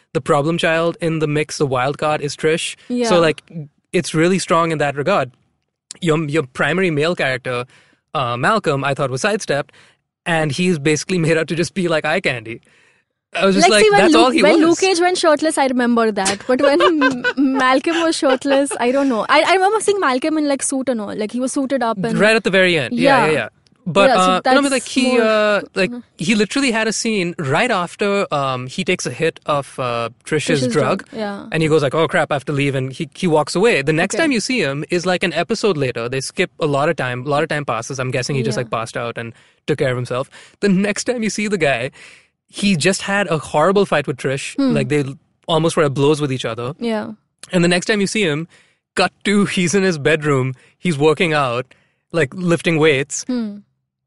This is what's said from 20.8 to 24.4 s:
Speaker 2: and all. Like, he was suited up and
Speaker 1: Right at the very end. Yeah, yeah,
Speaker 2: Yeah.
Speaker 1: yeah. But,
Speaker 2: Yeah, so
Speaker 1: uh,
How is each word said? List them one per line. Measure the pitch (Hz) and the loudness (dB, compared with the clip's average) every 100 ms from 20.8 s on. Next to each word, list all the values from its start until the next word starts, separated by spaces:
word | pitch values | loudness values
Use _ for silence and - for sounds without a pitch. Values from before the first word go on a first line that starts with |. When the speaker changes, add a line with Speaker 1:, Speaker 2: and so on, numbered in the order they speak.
| 262 | -2
Speaker 2:
and | 240 | -4
all. | 202 196 | -6 -6
Like, | 214 | -6
he | 240 | -4
was | 254 | -4
suited | 294 269 277 | -2 -2 -2
up | 233 214 | -2 -2
and | 226 175 | -2 2
Speaker 1:
Right | 202 220 | 4 4
at | |
the | 214 | 2
very | 185 185 165 | 2 4 2
end. | 117 | 0
Yeah, | 120 - 269 208 | 2 4 4 4
yeah, | |
Speaker 2:
Yeah. | |
Speaker 1:
yeah. | 147 107 - _ _ - | 0 -2 -10 _ _ -2
But, | 165 233 | 2 4
Speaker 2:
Yeah, | |
so | 226 185 | 6 4
Speaker 1:
uh, | 185 | 2